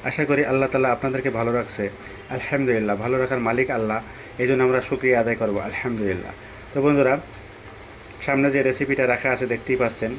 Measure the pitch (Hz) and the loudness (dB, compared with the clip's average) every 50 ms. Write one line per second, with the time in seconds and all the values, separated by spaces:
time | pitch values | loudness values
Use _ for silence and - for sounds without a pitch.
0 | - 127 123 - 151 143 143 139 147 - 131 135 135 135 - 135 131 131 120 120 | -4 -4 -2 0 2 2 4 2 2 2 4 2 2 2 2 2 4 4 2 2
1 | - 135 131 131 127 135 117 113 117 117 117 120 117 110 - - 104 98 - - | 0 -2 -2 0 -2 -2 0 0 0 2 2 0 -2 -2 -4 -4 -4 -4 -4 -8
2 | - - - - - - 127 127 - - - 139 139 127 120 110 107 104 104 104 | -16 -16 -16 -16 -12 -8 -8 -6 -4 -2 0 0 2 2 2 2 2 0 -2 -2
3 | 107 120 127 131 131 127 135 127 120 113 117 123 135 127 139 117 110 107 107 110 | 0 0 0 0 0 0 0 0 0 0 2 2 0 0 0 0 0 0 -2 -2
4 | 110 - - - - - - - 127 123 135 127 127 127 131 127 123 - - 131 | -4 -8 -16 -16 -16 -16 -6 -2 0 2 4 4 4 4 4 2 2 0 -4 0
5 | 135 127 127 120 113 113 117 113 113 107 101 101 82 104 - - - 127 120 110 | 2 4 4 4 4 2 0 0 0 0 0 0 -2 -4 -6 -4 -4 -4 -2 -2
6 | 107 101 92 90 92 98 - - - - - - - - - 143 135 143 147 143 | 0 -2 -2 -2 -4 -8 -12 -14 -14 -16 -16 -16 -16 -6 -4 2 4 4 6 6
7 | 139 127 135 151 - - - - - - - - - - - - - - - - | 6 4 4 2 -2 -8 -16 -18 -18 -18 -18 -18 -18 -18 -18 -18 -18 -18 -18 -18
8 | - - - - - - 139 139 139 143 135 139 139 135 127 - 143 135 139 131 | -18 -18 -14 -10 -4 0 2 2 2 4 4 4 2 2 2 0 0 0 0 2
9 | 131 123 123 113 - 135 127 117 127 123 117 113 - - 131 123 123 117 113 - | 2 2 2 2 2 0 0 0 0 -2 -2 -4 0 0 0 2 2 0 0 -2
10 | - 110 123 | -4 -4 -4